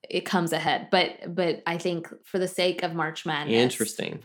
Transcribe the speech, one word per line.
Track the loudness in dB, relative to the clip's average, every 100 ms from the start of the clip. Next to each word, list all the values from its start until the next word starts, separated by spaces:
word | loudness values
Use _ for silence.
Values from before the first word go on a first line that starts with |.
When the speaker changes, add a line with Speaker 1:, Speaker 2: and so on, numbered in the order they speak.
| -2
Speaker 1:
it | -4 2
comes | 2 2
ahead. | 0 2 0 2
But, | 2 2 -2 -8
but | -2 0 0 -4
I | -2
think | -2 -2 -6 -16
for | -6 -2
the | -2
sake | 2 0 0
of | -4
March | -2 -4 -4
Madness, | -4 -4 2 4
Speaker 2:
Interesting. | 4 2 -4 -4 -8 -8